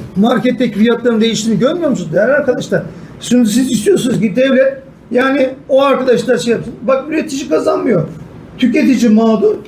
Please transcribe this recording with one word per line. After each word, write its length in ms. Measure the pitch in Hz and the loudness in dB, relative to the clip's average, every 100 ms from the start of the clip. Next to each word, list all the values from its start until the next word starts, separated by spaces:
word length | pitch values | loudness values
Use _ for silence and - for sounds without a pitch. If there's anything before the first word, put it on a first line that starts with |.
| - 185 | -6 0
marketteki 640 | 226 247 254 254 240 196 | 2 2 0 0 -2 2
fiyatların 420 | 233 226 240 220 | 0 2 0 0
değiştiğini 380 | 226 202 226 196 | 0 -2 -2 0
görmüyor 300 | 254 339 311 | 0 0 -2
musunuz 200 | 180 156 | -2 -2
değerli 180 | 170 233 | 0 0
arkadaşlar? 520 | 285 247 - - 175 - - - - | 0 0 -2 -2 -4 -6 -14 -20 -12
Şimdi 300 | - 247 220 | 0 2 2
siz 220 | 254 269 | 0 0
istiyorsunuz 480 | - 403 - 254 185 | 0 0 0 0 0
ki 160 | 214 180 | 0 0
devlet, 420 | 269 262 269 - - - - | 2 2 2 -2 -12 -20 -4
yani 380 | 247 269 277 262 - - | -2 0 0 -2 -4 0
o 120 | 262 | 2
arkadaşlar 560 | 277 247 262 233 - 233 | 4 2 2 2 2 0
şey 160 | 233 | 0
yapsın. 200 | 202 - - | -2 -4 -6
Bak, 220 | 208 269 294 | -2 -2 -2
üretici 400 | 320 - 269 254 | -4 -4 -6 -2
kazanmıyor. 580 | 311 294 370 285 180 - - - - - - | -2 0 0 0 0 -2 -10 -18 -20 -18 -2
Tüketici 540 | 254 311 285 240 233 | 0 2 2 4 4
mağdur. 440 | 214 226 214 427 392 | 4 4 2 2 0